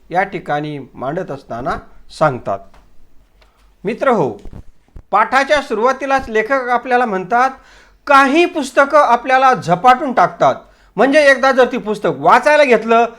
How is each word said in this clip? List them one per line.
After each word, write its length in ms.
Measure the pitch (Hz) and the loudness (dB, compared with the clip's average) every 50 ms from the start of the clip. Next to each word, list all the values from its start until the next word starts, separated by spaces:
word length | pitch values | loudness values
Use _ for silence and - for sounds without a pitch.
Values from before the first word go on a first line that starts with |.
| _ _ | _ _
या 140 | 156 175 196 | -4 -4 -4
ठिकाणी 560 | 196 202 170 147 - 147 147 151 151 151 143 127 113 - | -4 -6 -12 -8 -6 -6 -6 -6 -8 -10 -12 -14 -16 -16
मांडत 380 | - 117 135 147 196 180 147 | -10 -10 -8 -8 -8 -8 -10
असताना 400 | 143 131 - - 120 113 123 160 202 233 - - - - - - - - | -12 -14 -14 -14 -12 -10 -8 -8 -8 -8 -10 -18 -20 -20 -20 -20 -6 -2
सांगतात. 400 | 165 151 131 117 - - 98 98 - - - - _ _ _ - - _ - - _ _ _ _ _ _ _ _ _ _ _ _ - | -2 -2 -2 -4 -6 -8 -8 -8 -10 -16 -20 -20 _ _ _ -20 -20 _ -20 -20 _ _ _ _ _ _ _ _ _ _ _ _ -8
मित्र 240 | 180 233 220 285 269 | -8 -6 -2 0 0
हो, 240 | 240 208 156 120 101 - - - - - - - - - _ _ _ - - _ | 0 2 0 -2 -4 -8 -14 -16 -18 -16 -20 -20 -20 -20 _ _ _ -20 -12 _
पाठाच्या 500 | - 202 226 - 240 262 277 277 302 294 | 0 0 0 2 2 0 0 2 0 -2
सुरुवातीलाच 680 | 269 - 247 208 220 262 262 262 285 269 269 269 - 226 | -2 -4 -4 -2 0 -2 -2 -2 -4 -2 -2 -2 -4 -2
लेखक 400 | 220 220 214 214 277 269 247 240 | -4 -4 -2 -2 -2 -4 -2 -2
आपल्याला 360 | 247 233 240 254 247 247 254 | -4 -4 -2 0 0 0 0
म्हणतात, 440 | 233 196 185 190 180 233 240 254 262 262 - _ _ _ _ _ _ _ _ _ - | 0 -2 -6 -4 -2 0 0 0 0 -2 -8 _ _ _ _ _ _ _ _ _ 2
काही 380 | 285 277 277 262 269 330 349 | 4 4 4 4 4 2 2
पुस्तकं 520 | 349 349 330 269 - - 320 277 277 311 302 | 0 0 -6 -8 -4 0 0 0 4 4 2
आपल्याला 560 | 294 208 233 240 - 269 262 262 269 262 254 | 4 4 2 0 0 0 0 2 4 2 2
झपाटून 600 | 185 127 156 180 175 - 247 254 247 320 269 233 | 0 0 -2 -2 2 4 2 2 2 0 -4 0
टाकतात. 420 | - 180 160 175 - 156 139 120 - - _ _ _ _ _ _ | 0 0 0 0 0 0 0 0 -2 -8 _ _ _ _ _ _
म्हणजे 360 | 180 226 269 277 311 294 277 | 0 0 2 4 4 4 4
एकदा 200 | 269 254 247 269 | 4 4 2 0
जर 140 | 262 262 254 240 | 2 2 2 2
ती 60 | 262 233 | 0 -6
पुस्तक 320 | - 214 214 - - 185 147 131 | -6 -6 -8 -4 -4 -4 -4 0
वाचायला 460 | 139 165 214 247 - 294 302 294 302 | 2 4 4 4 4 4 4 4 4
घेतलं 420 | 262 240 214 214 226 226 226 233 226 - | 4 2 0 2 2 2 2 2 0 -4